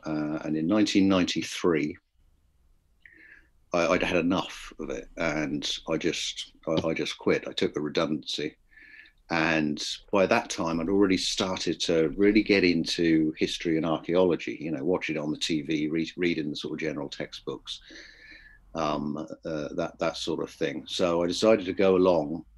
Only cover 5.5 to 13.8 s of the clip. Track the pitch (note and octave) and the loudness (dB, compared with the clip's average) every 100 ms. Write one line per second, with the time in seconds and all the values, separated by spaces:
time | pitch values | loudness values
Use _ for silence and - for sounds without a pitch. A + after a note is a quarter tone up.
5.5 | C#2+ - - - D#2 E2 - - - - | -4 -4 -6 -4 -2 -2 -2 -6 -8 -12
6.5 | _ - D#2+ E2 D#2 D2+ - - D2+ - | _ -2 0 0 -2 -4 -4 0 0 -2
7.5 | - F2+ D2 D2+ E2+ D#2 D#2 - - D2+ | -2 -2 -2 -2 0 0 -2 -6 -6 -6
8.5 | - _ - - - - _ - E2 D#2+ | -10 _ -20 -20 -20 -20 _ -4 0 2
9.5 | D#2+ D2+ D2 - - - G2+ F#2 A#2 - | 2 0 -2 -6 -10 0 2 4 2 0
10.5 | - E2 E2 E2 G2 G2 F#2 - - F#2 | -4 -2 -2 0 4 4 2 0 -2 -2
11.5 | F#2 F2 D#2+ - E2 D#2 F2+ G2+ G#2+ G2+ | -2 -4 -2 0 2 2 4 4 6 4
12.5 | G2 F2+ E2 D2 - E2+ D#2+ D#2 - F2 | 4 4 2 0 0 4 4 2 0 -4
13.5 | - E2+ D#2+ | -2 -2 0